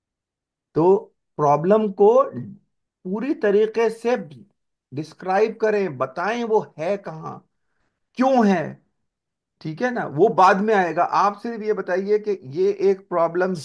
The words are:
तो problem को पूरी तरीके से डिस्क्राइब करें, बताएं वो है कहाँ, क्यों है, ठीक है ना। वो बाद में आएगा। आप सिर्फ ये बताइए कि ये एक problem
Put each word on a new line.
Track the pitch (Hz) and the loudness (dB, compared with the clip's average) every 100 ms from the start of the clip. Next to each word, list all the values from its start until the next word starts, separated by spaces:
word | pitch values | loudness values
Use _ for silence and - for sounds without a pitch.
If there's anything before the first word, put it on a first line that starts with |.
| _ _ _ _ _ _ _ 147 | _ _ _ _ _ _ _ 0
तो | 175 202 - _ _ - | 4 2 0 _ _ -2
problem | 147 147 170 220 214 | 2 2 4 2 2
को | 190 202 247 277 127 110 - _ _ _ _ 185 | 4 6 6 2 -4 -14 -16 _ _ _ _ -10
पूरी | 208 269 | -6 -4
तरीके | 311 208 202 220 220 226 | -2 2 2 2 0 -2
से | 220 233 240 156 131 - _ _ _ _ | -2 -4 -4 -6 -18 -20 _ _ _ _
डिस्क्राइब | 131 156 - 180 190 220 208 | -12 -12 -10 -2 0 0 0
करें, | 220 208 185 131 | -2 0 -2 -4
बताएं | - - 190 240 | -6 -4 -4 -4
वो | 233 214 143 - | 0 -2 -2 -6
है | 165 202 | -6 -6
कहाँ, | 190 160 143 - - _ _ _ _ _ _ - | -8 -14 -14 -16 -20 _ _ _ _ _ _ -2
क्यों | 262 254 208 | 2 2 2
है, | 180 139 139 _ _ _ _ _ _ _ _ | 0 -4 -12 _ _ _ _ _ _ _ _
ठीक | 156 156 | -12 -6
है | 247 | -6
ना। | 240 160 | -4 -4
वो | 139 214 | 2 2
बाद | 156 185 196 | 6 4 4
में | 214 208 | 2 0
आएगा। | 175 160 | 0 0
आप | - 160 196 208 | 0 0 0 -2
सिर्फ | 233 226 | -8 -6
ये | 214 | -4
बताइए | 196 185 185 196 208 | -4 -4 -4 0 -2
कि | 208 190 | -2 -8
ये | 131 151 196 | -6 -2 -2
एक | 196 190 190 - | 0 0 0 -2
problem | 175 165 175 185 170 | -2 0 0 -2 -4